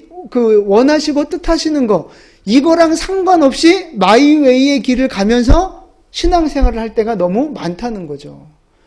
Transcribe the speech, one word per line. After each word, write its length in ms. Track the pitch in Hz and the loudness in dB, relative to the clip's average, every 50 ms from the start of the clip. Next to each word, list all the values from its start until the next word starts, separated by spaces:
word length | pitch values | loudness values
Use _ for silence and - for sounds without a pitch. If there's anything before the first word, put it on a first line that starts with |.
| - - - 359 359 220 | -12 -20 -20 -20 -14 -6
그 340 | - 247 240 220 220 208 202 208 | -4 -2 0 2 2 2 2 2
원하시고 600 | 196 220 254 277 302 302 302 311 285 285 302 294 | 2 2 4 4 2 0 0 -2 -2 -2 -4 -4
뜻하시는 580 | - 339 - - 330 302 - 320 302 294 254 208 | -6 -8 -4 -2 -2 -2 -2 -2 -2 -2 0 0
거, 220 | 208 165 - - - - - _ _ _ - | -2 -2 -4 -6 -18 -20 -20 _ _ _ -4
이거랑 500 | 190 214 277 262 330 330 339 330 320 320 | 0 0 2 2 2 2 2 2 2 0
상관없이 920 | 320 - - 381 392 370 359 370 339 294 269 - - - 330 359 392 349 - - | -2 -4 -4 -4 -2 0 2 2 2 2 2 0 2 2 2 2 2 -2 -8 -6
마이웨이의 880 | 214 185 185 208 247 285 294 302 311 285 262 254 254 262 285 285 269 | -2 0 2 4 4 4 4 4 4 4 4 2 2 2 0 0 -2
길을 260 | 202 - 247 226 262 262 | -2 -2 -2 -2 -2 -2
가면서 840 | - 196 196 208 233 247 240 233 311 330 370 381 - - - _ _ _ _ _ | -2 -2 -2 0 0 0 2 4 4 2 2 0 -6 -14 -20 _ _ _ _ _
신앙생활을 680 | - - - 339 359 349 320 294 - 285 262 247 220 226 | -10 -4 -2 0 2 2 0 0 -2 0 0 0 0 -2
할 160 | 226 226 220 | -8 -6 -4
때가 200 | 240 214 214 233 | -4 -4 -2 -2
너무 340 | 190 180 180 180 220 285 311 | -2 -2 -2 -2 -2 -2 -4
많다는 560 | 254 175 151 170 175 - 233 240 226 202 175 | -6 -8 -10 -10 -10 -8 -10 -10 -10 -10 -12
거죠. 420 | 147 147 139 143 143 143 139 143 151 _ _ _ _ _ _ _ | -14 -14 -16 -16 -18 -20 -20 -20 -20 _ _ _ _ _ _ _